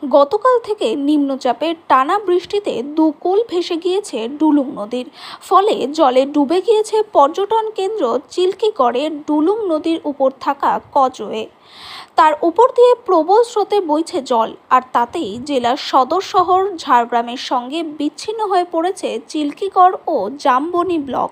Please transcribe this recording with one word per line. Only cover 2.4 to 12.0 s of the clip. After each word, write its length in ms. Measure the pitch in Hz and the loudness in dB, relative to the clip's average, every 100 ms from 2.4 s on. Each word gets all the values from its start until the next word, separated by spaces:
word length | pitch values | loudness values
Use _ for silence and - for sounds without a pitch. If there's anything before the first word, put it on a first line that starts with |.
| - 403 403 - 262 | 0 -6 -4 -8 -6
দু 120 | 302 320 294 | 0 0 0
কুল 180 | 349 392 466 | 0 0 0
ভেসে 280 | 349 339 339 | -4 -4 -4
গিয়েছে 420 | 349 370 427 254 226 285 | -2 -2 -4 -6 -8 -2
ডুলুং 300 | 311 294 262 - | 2 2 0 -6
নদীর। 300 | 208 247 247 - - - | -8 -8 -8 -14 -20 -18
ফলে 320 | - 370 403 202 247 | 2 4 4 0 -2
জলে 300 | 302 285 254 269 | 2 2 4 0
ডুবে 320 | 294 277 349 | 0 0 0
গিয়েছে 360 | 381 427 427 440 427 | 2 2 2 -2 0
পর্যটন 520 | 349 277 339 392 440 440 | 2 2 2 -2 0 -2
কেন্দ্র 340 | 440 381 440 269 247 - | -4 -4 -2 -2 -2 -6
চিল্কিগড়ের 840 | - 370 392 427 415 247 240 302 302 | -2 -2 0 -2 0 0 0 -4 -6
ডুলুং 360 | 302 302 311 427 415 | -2 0 2 0 -2
নদীর 300 | 311 311 330 | -2 -2 -4
উপর 240 | 311 277 269 262 | -4 0 -2 0
থাকা 300 | - 277 294 226 - | -6 -2 -2 -2 -2
কচওয়ে। 520 | - 254 262 214 220 226 _ _ - - - | 0 0 0 -8 -8 -10 _ _ -20 -20 -18